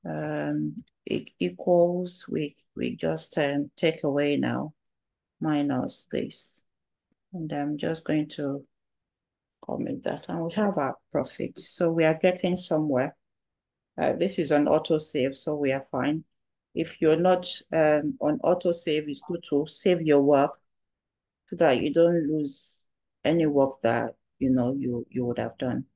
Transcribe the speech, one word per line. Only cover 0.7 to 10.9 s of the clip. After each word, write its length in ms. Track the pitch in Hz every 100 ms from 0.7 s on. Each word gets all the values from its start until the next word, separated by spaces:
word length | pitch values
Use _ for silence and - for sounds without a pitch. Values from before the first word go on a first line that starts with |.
| 156 - _
it 260 | - - - _
equals, 880 | 180 180 - 175 175 180 180 180 -
we, 260 | 160 147 _ _
we 220 | - 123 -
just, 400 | 165 160 - -
um, 340 | 143 143 143 -
take 260 | 190 160
away 360 | 147 139 147 143
now, 340 | 127 120 151 _ _ _ _ _ _ _
minus 680 | 156 151 143 127 - - -
this. 540 | - - - - - _ _ _ _ _ _ _
And 180 | 180 156
I'm 240 | 151 143 147
just 280 | 165 160
going 240 | - 156 151
to 340 | - 143 139 - _ _ _ _ _ _ _ _ _
comment 380 | - - - -
that, 240 | - - -
and 100 | 170
we 120 | 165
have 240 | 202 208 185
our 180 | 131